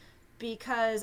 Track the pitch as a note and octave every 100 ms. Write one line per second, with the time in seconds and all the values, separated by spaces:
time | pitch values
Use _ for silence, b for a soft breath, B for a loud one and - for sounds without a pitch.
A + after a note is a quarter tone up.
0 | b b b - A3+ A3 B3+ A#3 A3+ G#3+